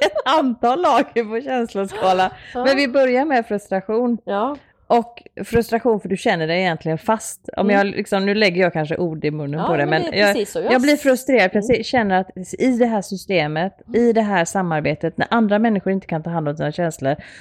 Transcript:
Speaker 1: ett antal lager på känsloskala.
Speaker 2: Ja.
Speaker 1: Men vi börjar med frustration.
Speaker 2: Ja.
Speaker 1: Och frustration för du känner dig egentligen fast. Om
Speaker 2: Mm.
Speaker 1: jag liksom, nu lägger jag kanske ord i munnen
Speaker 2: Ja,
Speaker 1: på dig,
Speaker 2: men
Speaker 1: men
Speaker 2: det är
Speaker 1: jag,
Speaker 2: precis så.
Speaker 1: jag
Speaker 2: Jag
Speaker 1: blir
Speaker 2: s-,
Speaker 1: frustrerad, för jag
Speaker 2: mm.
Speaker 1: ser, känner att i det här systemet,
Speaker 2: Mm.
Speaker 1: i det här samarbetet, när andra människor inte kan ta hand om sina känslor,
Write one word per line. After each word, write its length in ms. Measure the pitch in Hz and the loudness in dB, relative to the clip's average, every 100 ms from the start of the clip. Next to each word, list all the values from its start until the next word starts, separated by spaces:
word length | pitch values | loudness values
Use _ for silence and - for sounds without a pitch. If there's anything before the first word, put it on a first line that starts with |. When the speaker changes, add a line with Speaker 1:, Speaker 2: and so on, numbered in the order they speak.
Speaker 1:
ett 240 | 349 605 254 311 | 0 0 0 2
antal 440 | 269 226 240 262 | 2 0 0 2
lager 420 | 320 247 247 233 | 2 2 2 -2
på 200 | 220 226 | -2 -6
känsloskala. 880 | 277 254 233 202 196 415 185 185 185 - - | -4 -4 -2 -4 -6 -2 0 2 0 -2 -12
Speaker 2:
Ja. 100 | 254 | -2
Speaker 1:
Men 120 | 254 277 | 0 2
vi 120 | 277 | 2
börjar 360 | 277 262 247 | 2 2 2
med 220 | 311 254 226 | 2 0 0
frustration. 720 | 208 - 190 190 220 247 233 | -6 -2 -6 -2 0 0 -2
Speaker 2:
Ja. 320 | - 202 240 285 _ _ _ | -2 -2 -2 -6 _ _ _
Speaker 1:
Och 360 | 233 226 - - - | 2 2 -12 -20 -14
frustration 560 | 202 226 226 226 240 214 | -2 0 0 0 0 0
för 80 | 180 | -2
du 80 | 190 | -2
känner 300 | 247 180 160 | 0 0 0
dig 140 | 170 | 0
egentligen 380 | 185 160 165 160 | 0 -2 -4 -4
fast. 500 | - 220 - - - - | -2 -2 -4 -14 -12 -2
Om 100 | 202 | 2
Speaker 2:
Mm. 100 | 202 | 2
Speaker 1:
jag 100 | 202 | 2
liksom, 400 | - 202 202 196 | -2 -2 -2 0
nu 80 | |
lägger 280 | 202 208 175 | 2 2 4
jag 100 | 180 | 0
kanske 240 | 165 151 165 | 0 -4 -2
ord 280 | 175 160 | -4 -2
i 60 | 151 | -4
munnen 300 | 151 143 151 | -4 -6 -4
Speaker 2:
Ja, 60 | - | -2
Speaker 1:
på 100 | 156 | 0
dig, 100 | 143 | 0
Speaker 2:
men 160 | 160 | 0
Speaker 1:
men 80 | 330 | -2
Speaker 2:
det 100 | 196 | 2
är 60 | 202 | 2
Speaker 1:
jag, 60 | |
Speaker 2:
precis 180 | 202 202 | 2 -4
så. 60 | 175 | -4
Speaker 1:
jag 140 | 196 | 0
Speaker 2:
Jag 100 | 254 | 2
Speaker 1:
blir 120 | 277 | 4
Speaker 2:
s-, 80 | 294 | 2
Speaker 1:
frustrerad, 480 | 269 254 - 254 190 | 2 0 2 2 4
för 60 | 208 | 0
jag 60 | |
Speaker 2:
mm. 120 | 214 226 | 0 -2
Speaker 1:
ser, 60 | |
känner 380 | 220 254 208 185 | 0 0 2 0
att 100 | 185 - 185 - | -2 -10 -12 -2
i 180 | 254 240 | 0 2
det 100 | 240 | 2
här 160 | 220 | 0
systemet, 840 | 180 190 - 180 147 156 185 - - | -4 -10 -2 -2 0 -2 -4 -6 -4
Speaker 2:
Mm. 120 | 226 | 2
Speaker 1:
i 120 | 240 | 4
det 80 | 226 | 2
här 220 | 214 190 | 2 0
samarbetet, 720 | 165 196 180 156 151 151 165 - | 0 -2 -2 0 -2 -2 -4 -4
när 120 | - | 0
andra 280 | 233 220 208 | 2 2 2
människor 340 | 233 202 190 | 2 0 -2
inte 140 | 190 - | -4 -4
kan 160 | 165 | -6
ta 80 | 156 | -4
hand 180 | 170 151 | -4 -4
om 80 | 151 | -4
sina 160 | 147 | -4
känslor, 440 | 156 170 - 135 151 - - | -2 -4 -2 -4 -4 -8 -20